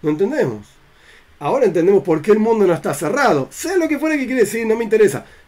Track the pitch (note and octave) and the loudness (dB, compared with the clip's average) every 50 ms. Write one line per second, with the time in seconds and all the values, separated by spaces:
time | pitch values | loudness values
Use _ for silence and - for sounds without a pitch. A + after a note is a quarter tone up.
0 | - D3+ D3+ D#3 G3 A#3 D4+ C#4+ G3 C3 A2 G#2+ G#2 - _ _ _ _ _ _ | -4 -2 -2 0 0 0 0 0 -2 -2 -4 -8 -12 -18 _ _ _ _ _ _
1 | _ - - - _ _ _ - D3 D3 A3 C#4 B3+ F#3+ D#3+ F3+ D#3+ F#3+ G3+ F3+ | _ -20 -20 -20 _ _ _ -8 -4 -2 0 2 2 2 2 2 2 4 4 2
2 | - F3+ D#3+ D#3+ C#3+ G#3+ G#3 G#3+ G#3+ A3+ A3 A3 G3 F3 E3+ D#3 - F#3+ C#3 - | 2 0 -2 0 2 2 2 2 2 2 2 2 2 2 2 0 -2 -6 -6 -4
3 | E3+ D3+ - C#4+ C#4 A3+ D#3+ C#3 C3 - - - - E4 G4 F4+ D#4+ D4+ D4+ B3+ | -4 -4 -2 0 2 2 2 0 -2 -6 -8 -10 -6 -4 -2 0 0 0 -2 -2
4 | D4+ D#4 D#4 D4 B3+ A3 C4 B3+ G#3 - - A3+ A3+ A3 A3 A#3 A#3 G#3 A3 A3 | -2 -2 -2 -2 -4 -2 0 0 0 0 -2 -2 -2 -2 -2 -2 -2 0 2 4
5 | G#3+ F#3+ D3 A#2+ - - - - - | 4 4 2 -2 -10 -14 -20 -20 -20